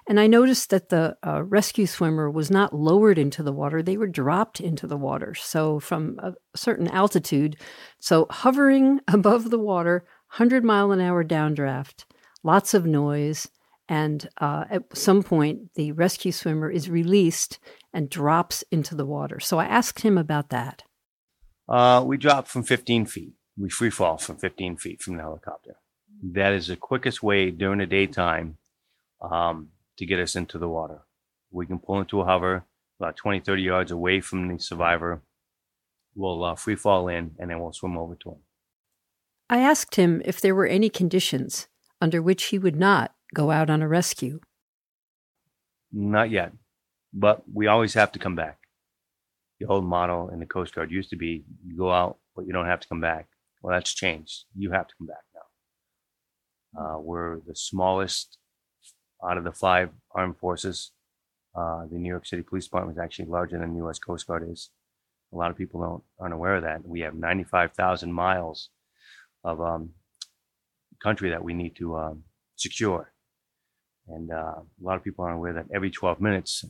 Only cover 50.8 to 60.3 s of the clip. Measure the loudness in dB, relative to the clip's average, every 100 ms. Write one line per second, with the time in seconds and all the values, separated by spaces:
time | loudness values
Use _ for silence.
50.8 | -6 -6 -8 -8 -8 -8 -12 -20 -14 -4
51.8 | 0 2 0 -4 _ -14 -6 -4 -2 -4
52.8 | -4 -6 -4 -4 -8 _ _ _ -4 -2
53.8 | -2 -4 -4 -4 -10 -20 -16 -10 -4 -4
54.8 | -4 -14 -18 -18 _ -20 -20 _ _ _
55.8 | _ _ _ _ _ _ _ _ _ -14
56.8 | -12 -10 -10 -8 -8 -10 -14 -12 -8 -2
57.8 | 0 0 -2 -6 -10 _ _ _ _ _
58.8 | _ _ _ -12 -6 -6 -6 -2 2 2
59.8 | 0 -8 _ -6 -6